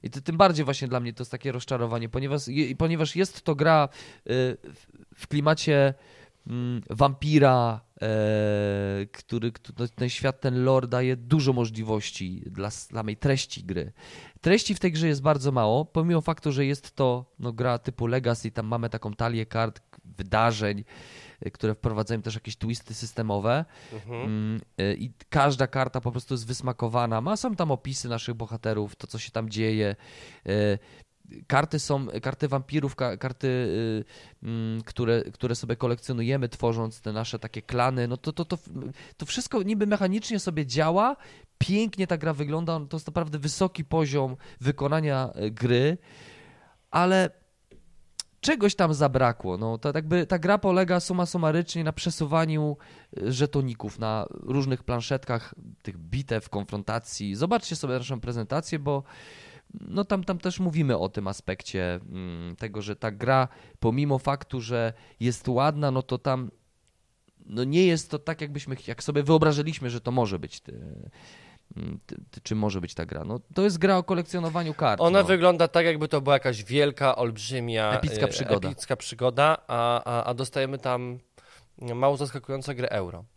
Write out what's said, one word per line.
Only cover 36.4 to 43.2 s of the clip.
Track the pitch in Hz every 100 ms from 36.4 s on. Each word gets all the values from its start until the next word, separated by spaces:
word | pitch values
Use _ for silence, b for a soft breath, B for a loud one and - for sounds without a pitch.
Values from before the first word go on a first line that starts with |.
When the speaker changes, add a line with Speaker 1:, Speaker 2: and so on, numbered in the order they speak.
| 120
Speaker 1:
tworząc | - 120 113 113 110
te | 110
nasze | 107 113 117
takie | 110 110
klany. | - 123 123 127 120
No | 123
to, | -
to, | 156 165
to, | 170 - 160 127 B B -
to | 156
wszystko | - - 240
niby | 196 214 208
mechanicznie | 208 190 202 - 214
sobie | 185 156 139
działa, | 127 160 175 233 285 B B - _
pięknie | - 202 226 185 185
ta | 165
gra | 156
wygląda, | 143 147 156 170 165 143
to | 160
jest | 156
naprawdę | 156